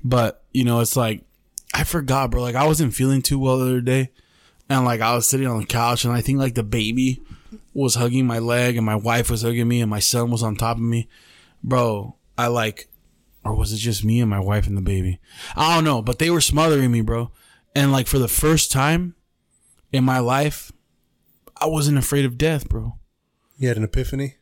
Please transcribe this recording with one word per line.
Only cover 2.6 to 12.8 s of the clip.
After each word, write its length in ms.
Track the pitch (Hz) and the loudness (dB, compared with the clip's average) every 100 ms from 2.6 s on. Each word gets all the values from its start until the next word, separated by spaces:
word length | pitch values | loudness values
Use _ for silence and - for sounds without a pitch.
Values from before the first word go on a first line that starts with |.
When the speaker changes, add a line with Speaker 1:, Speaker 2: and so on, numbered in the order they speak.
| 151 | 2
Speaker 1:
wasn't 300 | 156 139 107 | 2 0 0
feeling 260 | 131 135 | 2 2
too 180 | - 139 | 0 0
well 200 | 131 131 | 2 2
the 60 | 127 | 2
other 160 | 127 | 0
day. 280 | 123 131 131 _ _ _ _ _ _ | 2 0 0 _ _ _ _ _ _
And, 160 | 131 123 | 2 2
like, 160 | 117 | 2
I 120 | 113 120 | 0 2
was 120 | 113 | 0
sitting 200 | 135 135 | 0 0
on 120 | 113 | -2
the 60 | - | -2
couch, 400 | 123 120 123 120 | 0 0 0 0
and 80 | |
I 80 | 120 | 0
think, 180 | 131 135 | 0 0
like, 160 | 135 120 | 0 -2
the 80 | |
baby 580 | 107 117 107 120 131 127 - - - 220 - | -2 -2 0 0 0 -2 -10 -20 -20 -20 -10
was 220 | - 131 120 | -2 -2 0
hugging 300 | 120 127 127 | 0 2 0
my 140 | 113 | -2
leg, 380 | 117 120 123 117 | 0 0 2 0
and 80 | 110 | 0
my 100 | 107 | 0
wife 340 | 113 117 113 | 0 0 0
was 120 | 113 | -2
hugging 260 | 117 120 117 | -2 0 0
me, 140 | 120 | 0
and 80 | 113 | 0
my 100 | 104 | 0
son 320 | - 120 120 | 0 0 0
was 100 | 117 | -2
on 120 | 113 101 | -2 -2
top 220 | 117 113 | -2 -2
of 60 | |
me. 260 | 117 117 113 _ - - _ _ | -2 -2 -4 _ -20 -20 _ _
Bro, 520 | 120 127 120 104 107 - _ - | -2 0 0 -2 -8 -16 _ -4
I, 100 | 120 | 0
like, 400 | 120 110 107 | 0 -2 -6